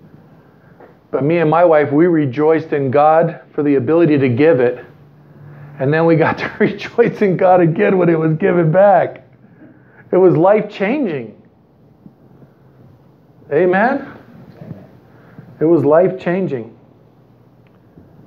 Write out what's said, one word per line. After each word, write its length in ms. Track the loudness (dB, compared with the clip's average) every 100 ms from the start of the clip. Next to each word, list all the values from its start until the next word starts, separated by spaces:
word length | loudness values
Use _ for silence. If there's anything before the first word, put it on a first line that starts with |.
| -20 -20 _ _ _ _ _ -20 -20 _ -10
But 140 | -4
me 140 | -2 0
and 100 | 0
my 160 | 2
wife, 260 | 4 2 2
we 160 | 2 2
rejoiced 680 | 0 -2 -2 0 0 -2
in 160 | -6 -2
God 500 | 2 2 2 0 -4 -12
for 80 | -4
the 140 | 0 0
ability 420 | 0 2 2 2
to 100 | 0
give 320 | 2 2 2
it. 240 | 0 -4 -14 -20 _ _ _ -20 -20 -20 -18 -8
And 140 | -2
then 120 | 0
we 120 | 2 2
got 220 | 0 -4
<laughs> 0 |
to 120 | -8 -4
rejoice 640 | -4 -4 -8 -2 -2 0
in 140 | -2 0
God 240 | 2 4
again 380 | 2 0 0 0
when 100 | 0
it 100 | 0
was 160 | -2
given 360 | -2 -2 0 0
back. 540 | 2 4 2 0 -8 -20 _ _ _ -20 _ _ _ -4
It 40 | 2
was 200 | 4 4
life-changing. 1040 | 2 2 -2 -6 -6 -4 -4 -6 -10 -18 _ _ _ _ _ _ -20 _ _ _ -20 _ _ _ -20 _ _ _ _ _ -6
Amen? 560 | -2 0 0 -2 -4 -10 -20 -20 -20 -20 -20 -20 -20 -20 -20 _ -20 -20 -20 -18 -6
It 40 |
was 200 | 0 0
life-changing. 920 | 2 2 0 -4 -6 -6 -6 -8 -12 -20 _ _ _ _ _ _ _ _ _ _ _ -20 -20 -20